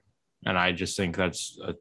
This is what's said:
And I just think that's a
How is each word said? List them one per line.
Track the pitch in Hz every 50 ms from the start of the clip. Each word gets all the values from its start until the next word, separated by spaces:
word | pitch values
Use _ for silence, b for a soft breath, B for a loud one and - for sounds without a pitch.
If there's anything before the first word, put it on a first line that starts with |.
| - _ _ _ _ _ _ _ -
And | - 92
I | 90 90 92
just | 90 87 92 82 -
think | 101 95 87 82
that's | 95 92 87 - - - - - - -
a | 90 85 -